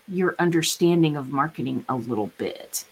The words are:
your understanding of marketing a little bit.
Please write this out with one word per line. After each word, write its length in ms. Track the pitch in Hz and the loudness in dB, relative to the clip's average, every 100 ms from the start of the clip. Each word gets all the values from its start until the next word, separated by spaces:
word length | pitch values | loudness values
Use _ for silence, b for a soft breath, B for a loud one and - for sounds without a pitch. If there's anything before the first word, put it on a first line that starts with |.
| - | -8
your 260 | 185 185 - | 0 0 2
understanding 800 | 175 165 156 - 170 175 160 147 | 2 2 0 2 4 6 4 2
of 100 | 131 | -4
marketing 560 | 139 151 - 127 131 - | -2 -2 -2 -4 -4 -4
a 60 | 127 | -6
little 340 | 113 110 - - | -4 -2 -4 -4
bit. 480 | 101 - - - - | -8 -8 -10 -12 -12